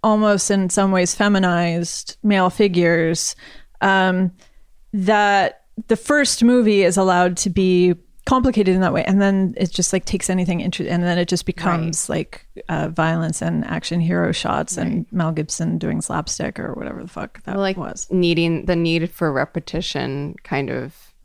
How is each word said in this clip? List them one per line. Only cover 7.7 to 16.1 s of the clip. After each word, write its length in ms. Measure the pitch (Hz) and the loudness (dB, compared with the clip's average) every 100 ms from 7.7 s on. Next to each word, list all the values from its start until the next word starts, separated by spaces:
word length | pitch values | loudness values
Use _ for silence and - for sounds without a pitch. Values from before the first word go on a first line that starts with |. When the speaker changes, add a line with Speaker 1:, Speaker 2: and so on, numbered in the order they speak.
| 180 180 170 _ - - | 6 4 2 _ -12 0
Speaker 1:
complicated 480 | 262 254 233 190 | 2 4 2 2
in 60 | 190 | 2
that 120 | 180 | 2
way, 120 | 180 | 0
and 160 | - 196 | 2 2
then 340 | 196 196 190 - | 4 2 0 0
it 140 | 185 | -2
just, 220 | - 175 | -2 -2
like, 120 | 190 | -2
takes 260 | - 185 - | -2 -4 -2
anything 300 | 185 180 170 | -2 0 -2
inter-, 260 | - - - | -4 -4 -2
and 140 | 175 | 0
then 160 | 175 175 | 0 0
it 100 | 175 | 0
just 160 | 175 - | -2 -2
becomes 640 | - 180 170 165 160 - | -4 -2 -2 -2 -4 -4
Speaker 2:
Right. 80 | 165 | -4
Speaker 1:
like, 300 | - - - - - | -6 -12 -20 -18 -6
uh, 200 | 160 156 | -4 -4
violence 540 | 165 160 165 165 160 | -2 0 0 -2 -2
and 220 | 170 160 - | -2 -2 -4
action 340 | 160 - 170 | -6 -4 -2
hero 320 | 165 175 175 | 0 0 0
shots 440 | - - - - 175 | -2 -2 -4 -4 -4
and 160 | 170 - | -4 -4
Speaker 2:
Right. 160 | - | -4
Speaker 1:
Mel 200 | 180 160 | -2 -2
Gibson 460 | 156 156 - 165 165 | -2 -6 -4 -4 -2
doing 220 | 151 156 | -2 -4
slapstick 580 | - | -4